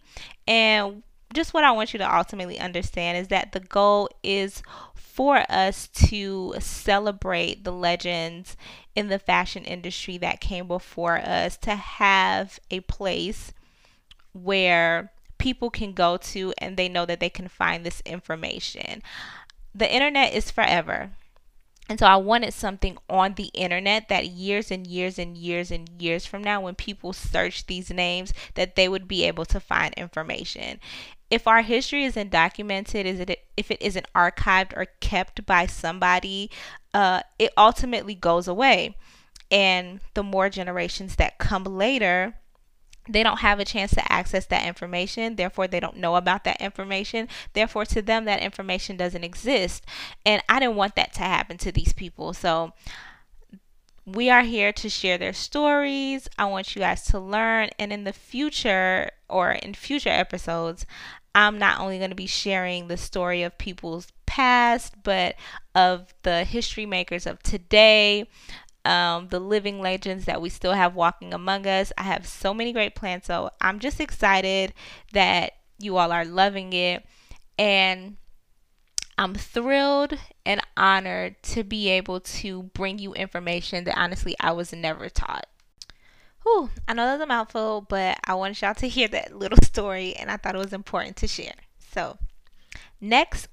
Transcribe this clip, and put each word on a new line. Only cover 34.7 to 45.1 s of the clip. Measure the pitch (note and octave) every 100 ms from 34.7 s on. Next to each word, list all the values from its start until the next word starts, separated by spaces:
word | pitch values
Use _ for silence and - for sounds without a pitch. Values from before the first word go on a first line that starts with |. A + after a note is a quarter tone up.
| -
or | F#3+ _
kept | - F#3 G3 - G#3
by | F3+
somebody, | F#3 - E3 F3+ F3+ F#3 F#3+ G3 G#3 - - - _
uh, | G3+ F#3+ F#3 - -
it | A3 -
ultimately | G#3+ - B3+ A#3 G3
goes | F#3+ E3+ E3+ F3+
away. | F#3 C4+ F#3 - - - - _ - -
And | G3+ F#3+ F3+ F3+ F#3+ -
the | G#3+
more | G3+ F#3+ G3
generations | F#3+ F3+ F3+ F3 - F#3+ -
that | D#3 -
come | - F#3+
later, | F#3+ F#3 A3 C4+ F#3+ F3+ G3 - - _ _ _ _ - -
they | G#3
don't | A3 G3+
have | A3 G3+
a |
chance | G3 G#3+ G3+
to | - -
access | F3+ F3+ F#3+ F#3+
that | F#3 E3+
information. | F3 F3 F3 F#3+